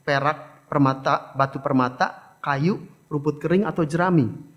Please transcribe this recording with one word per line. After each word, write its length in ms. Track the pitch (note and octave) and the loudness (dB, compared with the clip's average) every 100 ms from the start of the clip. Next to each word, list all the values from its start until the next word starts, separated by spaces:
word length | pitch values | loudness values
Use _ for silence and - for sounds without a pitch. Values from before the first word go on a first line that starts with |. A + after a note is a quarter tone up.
| - | -2
perak, 640 | C#3 C#3 D#3 - - _ | 0 0 -4 -10 -20 _
permata, 640 | D3 C#3 C3+ C#3+ C#3+ - | 2 2 2 0 -2 -2
batu 240 | C3+ C3+ C#3+ | -2 -2 -2
permata, 800 | C#3+ C3+ B2 B2+ F#3 - - _ | 0 2 0 0 -4 -4 -20 _
kayu, 480 | - C#3 D#3+ G#3 - - _ | -6 0 0 -2 -8 -20 _
rumput 320 | D3 D3 D3 | -4 -4 -4
kering, 240 | D#3+ F3+ F3 | 0 0 0
atau 160 | F#3+ | -2
jerami. 480 | D#3 E3 F3+ E3+ A2+ - - | -2 0 2 4 2 -2 -16